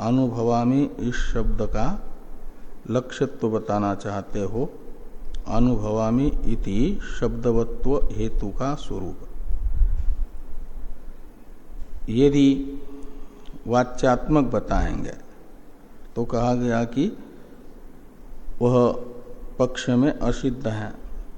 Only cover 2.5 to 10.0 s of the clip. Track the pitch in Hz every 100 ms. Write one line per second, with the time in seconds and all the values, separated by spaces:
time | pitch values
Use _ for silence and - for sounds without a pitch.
2.5 | - - - - 120 - - 127 - 113
3.5 | 110 - 104 101 98 107 101 - 107 95
4.5 | 110 151 - - - - - - - -
5.5 | 113 123 117 107 110 110 120 143 - -
6.5 | 113 98 98 151 - - - 120 117 120
7.5 | 117 113 - - - - - 113 - 104
8.5 | - 131 151 - - 90 85 - - -
9.5 | - - - - -